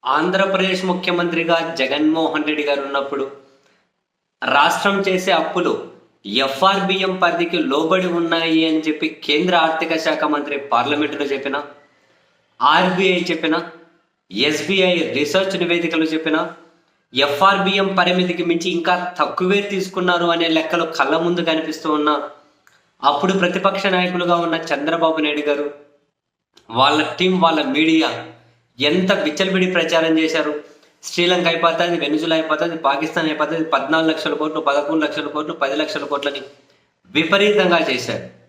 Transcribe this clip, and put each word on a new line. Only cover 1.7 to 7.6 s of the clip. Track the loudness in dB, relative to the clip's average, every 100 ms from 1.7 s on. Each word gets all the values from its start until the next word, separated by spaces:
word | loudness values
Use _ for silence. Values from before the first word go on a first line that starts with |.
| -2
జగన్మోహన్ | -2 2 2 2 0 0
రెడ్డి | -2 -2
గారు | 0 -2
ఉన్నప్పుడు | -2 -4 -4 -4 -6 -8 -20 _ _ _ _ _ _ _ _ _
రాష్ట్రం | 0 4 4 4 2 2
చేసే | 0 0 2
అప్పులు | 2 2 -2 -2 -2 -6 -18 _ _ -4
ఎఫ్ఆర్బిఎం | -2 0 2 2 2 0 0 -2 0
పరిధికి | 0 2 -2
లోబడి | 0